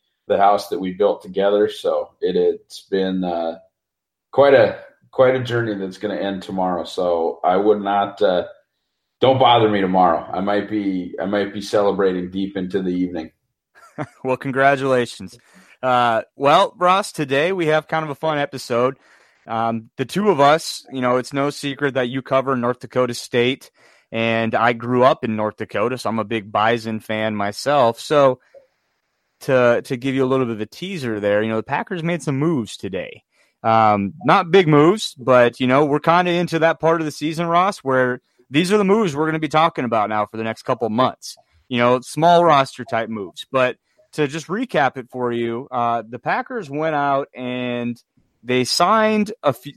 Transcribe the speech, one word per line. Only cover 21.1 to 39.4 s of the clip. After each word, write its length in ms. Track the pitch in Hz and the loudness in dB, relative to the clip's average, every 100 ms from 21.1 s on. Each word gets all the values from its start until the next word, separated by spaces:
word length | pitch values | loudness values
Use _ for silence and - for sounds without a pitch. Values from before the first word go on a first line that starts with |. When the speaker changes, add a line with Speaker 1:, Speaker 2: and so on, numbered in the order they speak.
| 127 | -2
Speaker 2:
it's 160 | 123 | -2
no 180 | 139 143 | -4 -4
secret 440 | - 143 131 143 | -4 -8 -4 -4
that 140 | 131 123 | -2 -4
you 140 | 131 | -4
cover 320 | - 135 135 131 | -2 0 0 -2
North 220 | 120 123 | -2 -4
Dakota 360 | - 127 123 | -4 -2 -2
State, 580 | 117 - 123 120 131 - _ _ _ _ | -4 -4 0 2 0 -8 _ _ _ _
and 420 | 113 113 113 113 | -4 -2 0 0
I 200 | 104 117 | 2 2
grew 280 | 117 117 123 | 0 -2 2
up 220 | 127 - | 2 2
in 100 | 117 | -2
North 220 | 110 107 - | -4 -4 -6
Dakota, 420 | 107 104 113 127 | -8 -4 -4 -4
so 100 | - | -6
I'm 120 | 110 | -6
a 40 | |
big 280 | 104 113 101 | -4 -6 -4
Bison 480 | 107 110 120 110 110 | 0 2 0 -2 -8
fan 340 | - 110 110 | -6 -4 -4
myself. 640 | 104 101 104 135 147 117 113 | -4 -6 -6 -2 2 2 0
So 400 | - 151 139 127 _ - _ _ _ _ _ _ _ _ | 0 2 4 2 _ -20 _ _ _ _ _ _ _ _
to, 420 | - 131 123 113 | 0 2 4 2
to 140 | - 127 | 0 -6
give 180 | 135 | -4
you 100 | 131 | -2
a 20 | 131 | 0
little 200 | 135 123 | 0 -2
bit 80 | |
of 60 | 110 | -4
a 60 | 107 | -10
teaser 520 | - 180 190 127 107 | -10 -10 -8 -6 -2
there, 240 | 101 104 | 0 2
you 60 | 110 | 0
know, 80 | 110 | -2
the 80 | |
Packers 400 | 110 143 - 180 | -4 -6 -4 -6
made 180 | 160 175 | -4 -4
some 160 | 156 135 | -4 -2
moves 380 | 160 156 104 - | 0 -2 -4 -8
today. 480 | 101 92 76 - _ _ _ _ | -10 -8 -10 -14 _ _ _ _
Um, 520 | 117 113 110 104 98 - | 0 4 4 4 0 -4
not 260 | 131 190 175 | 2 2 4
big 180 | 190 160 | 4 6
moves, 460 | 147 156 214 - - | 6 6 4 -2 -6
but, 420 | 120 123 120 117 | 2 4 4 2
you 60 | 127 | 2
know, 180 | 135 | 2
we're 160 | 151 147 | 2 2
kinda 300 | 165 170 180 | 2 2 2
into 300 | 175 175 165 | 0 -2 0
that 200 | 160 151 | 0 2
part 220 | 160 165 | 0 0
of 20 | |
the 60 | 156 | -2
season, 360 | - 147 160 170 | -6 -6 -4 0
Ross, 340 | 170 190 - | 0 0 -2
where 420 | 135 131 127 123 _ _ _ | -2 0 0 -2 _ _ _
these 240 | 139 180 | -2 2
are 60 | 208 | 2
the 60 | |
moves 300 | 190 214 202 | 2 2 2
we're 120 | 139 156 | -2 -2
gonna 120 | |
be 100 | 160 | -2